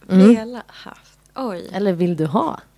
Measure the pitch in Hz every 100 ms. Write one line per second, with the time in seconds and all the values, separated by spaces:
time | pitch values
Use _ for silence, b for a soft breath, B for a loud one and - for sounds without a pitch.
0 | - 185 202 226 226 247 - - - -
1 | _ _ _ - 254 180 - 185 202 170
2 | 180 165 156 185 320 - -